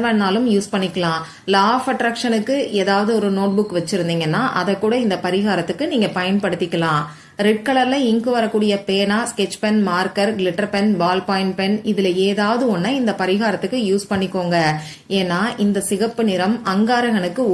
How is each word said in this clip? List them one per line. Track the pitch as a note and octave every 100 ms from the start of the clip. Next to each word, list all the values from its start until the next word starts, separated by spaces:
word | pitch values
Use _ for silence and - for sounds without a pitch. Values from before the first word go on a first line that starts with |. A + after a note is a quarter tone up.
வேணாலும் | A#3 G#3+ F#3+ G#3+ B3
யூஸ் | G3+ G3
பண்ணிக்கலாம். | G3+ F#3 F3+ E3+ D#3+ D#3+ - - G3
Law | G3+ B3+
of | C4
Attraction-ுக்கு | B3 A#3 A#3 B3 A3 G#3+ C#4 - G3+
ஏதாவது | F#3+ G3 G#3 A3
ஒரு | G3+ G3
நோட்புக் | G3+ G3 G#3 F3
வச்சிருந்தீங்கன்னா, | E3+ F#3+ E3+ E3+ D#3 E3+ F#3+ F3+
அதை | F3+ F#3+ G#3+
கூட | B3 A3+
இந்த | F3 F3+
பரிகாரத்துக்கு | F#3 G#3 F3 E3 - D#4+
நீங்க | C#4 F#3 F3+
பயன்படுத்திக்கலாம். | F3+ G3 G3 F3 F3 E3+ E3 D3+ D3+ - - - G#3
ரெட் | G#3+ A3
கலர்ல | C4 B3+ C#4 A#3+
இங்க் | A3+ A#3+
வரக்கூடிய | A#3+ A3 G#3+ G#3 G3+ G3
பேனா, | G3 G3+ G#3+ B3
ஸ்கெட்ச் | - F#3+ -
பென், | G#3+ G#3+ F#3+
மார்க்கர், | F3+ F#3 G3+ G3+ G3
கிளிட்டர் | F#3 F3 G3+
பென், | G3+ G#3+ F3+
பால் | F3 F#3 F#3+
பாயிண்ட் | F#3+ F#3+ F#3
பென், | F#3+ G#3 G#3
இதுல | G3 F#3+ F3+ F#3+
ஏதாவது | G3+ G#3 A#3+ C4 F3
ஒண்ணை | G3 C#4
இந்த | A3+ -
பரிகாரத்துக்கு | F#3 G3+ A3+ F#3 F#3 B3+ G3+
யூஸ் | G3+ -
பண்ணிக்கோங்க. | G3 F#3+ F#3 F3 E3+ D#3 D#3 - - - F#3+
ஏன்னா | F3+ F3 A3+ - G3+
இந்த | G3 G3
சிகப்பு | G3 A3+ A#3 A3+
நிறம் | F3+ F#3 A#3 G3
அங்காரகனுக்கு | F#3+ A3+ B3 A#3+ G#3+ F3+ F3+ A#3+